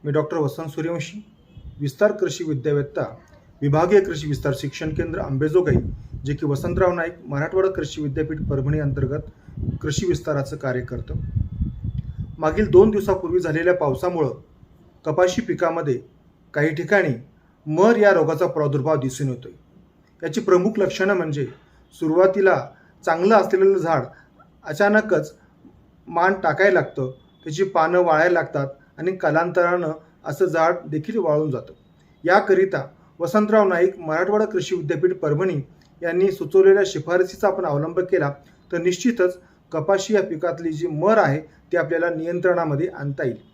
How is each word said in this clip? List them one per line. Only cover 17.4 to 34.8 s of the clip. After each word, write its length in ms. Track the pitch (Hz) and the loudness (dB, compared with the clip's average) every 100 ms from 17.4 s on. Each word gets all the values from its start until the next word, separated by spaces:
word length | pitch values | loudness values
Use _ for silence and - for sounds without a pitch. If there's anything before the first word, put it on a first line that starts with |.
| _ _ 151 | _ _ -4
मर 320 | 156 208 233 | 4 4 6
या 140 | 208 | 6
रोगाचा 360 | 175 156 151 175 | 6 2 0 -2
प्रादुर्भाव 480 | 160 147 139 139 151 | 0 -2 0 0 0
दिसून 340 | 131 131 139 | -2 -4 -6
येतोय. 220 | 120 - - _ - _ _ _ _ | -6 -12 -20 _ -20 _ _ _ _
याची 180 | 165 180 | -6 -4
प्रमुख 300 | - 180 190 208 | 4 4 4 0
लक्षणं 360 | 180 - 190 | -2 0 0
म्हणजे 320 | 196 160 143 123 - _ _ _ | 0 0 -4 -6 -8 _ _ _
सुरुवातीला 760 | - 160 165 190 190 190 151 - - _ _ - | -6 0 4 4 4 2 2 -2 -16 _ _ -2
चांगलं 300 | 165 190 220 | 2 4 4
असलेलं 420 | - 190 190 196 | 4 4 4 4
झाड 240 | 165 156 117 - _ _ _ _ | 2 0 -2 -14 _ _ _ _
अचानकच 720 | - 156 202 214 214 170 147 - _ _ - _ _ _ - | -12 0 4 4 2 0 -2 -14 _ _ -20 _ _ _ -6
मान 260 | 170 180 | 0 2
टाकायला 400 | 196 160 151 196 | 2 -2 2 4
लागतं, 380 | 175 151 - 131 - _ _ | 4 0 -6 -8 -8 _ _
त्याची 200 | 165 147 | -12 -4
पानं 380 | 190 175 160 180 | -2 2 2 2
वाळायला 320 | 180 156 175 | 4 4 4
लागतात 340 | 175 147 147 139 - _ - | 2 0 -4 -6 -8 _ -8
आणि 180 | 170 185 | -6 -2
कालांतरानं 760 | 165 156 175 175 175 180 160 156 - _ - | 0 0 0 2 2 0 -2 -8 -14 _ -12
असं 200 | 143 180 | -2 0
झाड 300 | 160 160 175 147 | 2 2 0 -4
देखील 280 | 151 156 220 | -8 -4 -4
वाळून 340 | 170 151 156 | 0 0 0
जातं. 220 | 123 - - _ _ _ _ | -6 -10 -20 _ _ _ _
याकरिता 640 | 160 196 196 190 190 156 135 - _ _ | 4 4 4 2 2 -2 -6 -16 _ _
वसंतराव 480 | 170 214 214 214 202 | 0 0 4 4 4
नाईक 320 | 175 180 - | 4 0 0
मराठवाडा 460 | 160 156 180 208 214 | -4 -2 0 0 0
कृषी 300 | 190 - | -2 -4
विद्यापीठ 380 | 180 | -6